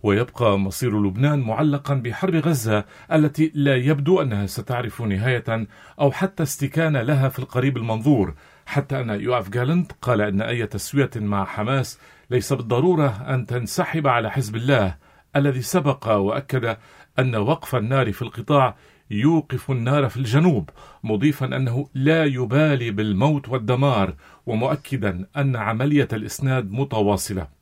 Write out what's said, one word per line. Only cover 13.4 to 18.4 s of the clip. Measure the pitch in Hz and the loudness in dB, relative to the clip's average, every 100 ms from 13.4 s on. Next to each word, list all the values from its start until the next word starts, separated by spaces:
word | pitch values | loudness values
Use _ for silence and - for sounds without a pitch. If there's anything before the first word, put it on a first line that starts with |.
| 117 | -2
تنسحب | 123 113 - - 160 143 | -4 -4 -4 -2 0 2
على | 120 110 | 2 0
حزب | 135 107 113 | -4 -4 -4
الله | 123 131 98 90 _ _ _ 143 | 2 2 2 -2 _ _ _ 0
الذي | 143 127 | 2 0
سبق | 117 185 143 135 110 | 0 0 0 -2 0
وأكد | 107 98 120 - 131 117 110 - - - - | 2 2 -2 -2 -2 -2 -4 -10 -20 -8 -2
أن | 131 113 | 0 0
وقف | 104 156 - 123 | 0 0 -2 -2
النار | 107 135 113 | 0 0 0
في | 95 | -4
القطاع | 117 - | -8 -10